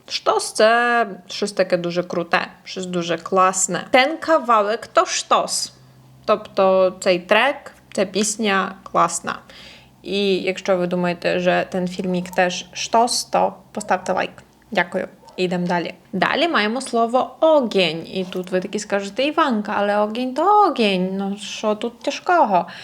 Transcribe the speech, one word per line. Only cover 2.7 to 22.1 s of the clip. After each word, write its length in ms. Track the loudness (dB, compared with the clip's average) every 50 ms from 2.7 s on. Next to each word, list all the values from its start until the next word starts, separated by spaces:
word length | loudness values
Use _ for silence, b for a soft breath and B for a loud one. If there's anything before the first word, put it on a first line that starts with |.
| -12 -10 -8
дуже 320 | -6 -4 -4 -4 -2 -4 -6
класне. 680 | -4 -2 2 4 4 4 2 0 -2 -2 -2 -4 -4 0 2
Ten 260 | 2 2 2 0 -4
kawałek 680 | -2 0 0 0 2 2 2 2 2 2 -2 -4 -6 -2 0
to 120 | 0 2
sztos. 680 | 2 0 -6 -2 0 2 2 2 0 -4 -6 -6 -8 -10 -16 -20 -20 -20 -20 -20 -20 -20 -8 -2
Тобто 680 | 0 0 0 -2 -4 0 2 4 4 6 4 4 2 0 0
цей 180 | 0 2 2 2
трек, 540 | 2 2 4 4 4 2 0 -2 -8 -20 -20 -20 _ -10 -4
ця 120 | -4 -4
пісня 680 | -2 0 0 -2 -2 -2 -2 0 0 0 0 0 -2 -6 -12 -12
класна. 560 | -4 0 2 2 2 0 -4 -6 -8 -8 -8 -10 B B B B B B B B B B _ -10
І 340 | -6 -2 0 0 2 0
якщо 400 | 0 0 -2 -4 -4 -2 0 0
ви 100 | 0 0
думаєте, 540 | 0 -2 0 0 -2 -2 -2 -2 -2 0 0
що 100 | 2 2
ten 380 | 2 2 2 -2 -2 -4 -4 -4
filmik 460 | -4 -4 -4 -2 -2 -2 -4 -2 0
теж 320 | 0 0 0 0 -4 -10 -12 -10
sztos, 560 | -10 -4 0 2 2 4 2 0 -2 -4 -2
то 240 | 0 2 2 0 -2 -4 -16 _ -12
поставте 400 | -8 -4 -2 -2 -2 -2 -2 -2
лайк. 300 | -2 -2 -4 -8 -14 -20 _ _ _ _ -6
Дякую. 380 | -2 -2 -2 -2 -2 -6 -6 -6 -10 -16 -20 -14 -6
Ідемо 300 | -4 -2 -2 -2 -2 -2
далі. 280 | 0 0 -2 -2 -4 -8 -14 _ _ -4
Далі 360 | 0 0 0 2 2 0 2
маємо 320 | 2 2 0 0 -2 -4
слово 560 | -6 -2 0 0 0 2 2 0 0 -2 -2 2
«огінь». 680 | 4 4 6 4 4 2 2 2 2 2 0 -2 -8
І 200 | -8 -6 -6 -6 -6
тут 200 | -6 -8 -6 -4
ви 100 | -2 -4
такі 180 | -2 -4 -6 -8
скажете: 460 | -4 -2 -2 -2 -2 -4 -4 -2 -2
«Іванка, 500 | 0 0 2 2 2 0 -2 -2 -2 -2
але 220 | -2 0 0 2 2
огінь 360 | 0 0 -2 -4 -6 -4 -2
то 360 | 0 2 4 4 4 4 4
огінь. 460 | 2 2 2 2 2 2 0 -2 -2
Ну, 200 | -4 -4 -4 -6
що 380 | -8 -10 -12 -10 -4 -2 -2 -2
тут 260 | -2 -4 -8 -8 -8
тяжкого?» 640 | -6 -6